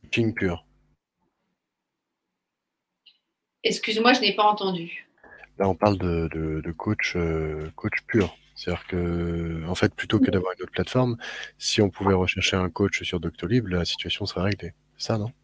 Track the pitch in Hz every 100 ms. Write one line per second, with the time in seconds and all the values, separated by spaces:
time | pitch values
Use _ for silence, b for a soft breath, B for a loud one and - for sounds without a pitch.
0 | - - 113 - 95 85 _ _ _ _
1 | _ _ _ _ _ _ _ _ _ _
2 | _ _ _ _ _ _ _ _ _ _
3 | - _ _ _ _ _ - 214 - 220
4 | 233 269 208 196 208 208 196 180 170 -
5 | - _ B B B - 98 92 107 98
6 | 92 85 82 80 78 78 78 80 - 107
7 | - 90 85 80 78 78 78 - 107 -
8 | - 113 90 - _ - - 87 - 90
9 | 87 85 85 85 82 82 80 90 101 -
10 | - 107 - 98 92 92 90 - 95 127
11 | 123 117 B B B B - - 101 -
12 | 98 95 92 - - 95 92 - 101 -
13 | 90 90 82 - 87 120 107 90 87 -
14 | 90 - 98 - 92 101 85 - _ _
15 | - 113 104 -